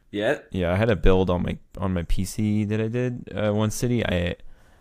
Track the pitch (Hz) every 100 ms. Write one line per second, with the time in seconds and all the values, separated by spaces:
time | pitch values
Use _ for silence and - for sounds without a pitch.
0 | _ 101 110 151 - 95 87 92 113 92
1 | 95 92 92 90 - 87 - - 95 92
2 | 82 - 92 - 107 107 104 107 110 123
3 | 127 123 - 98 107 104 107 - 123 120
4 | - 90 87 - - - - -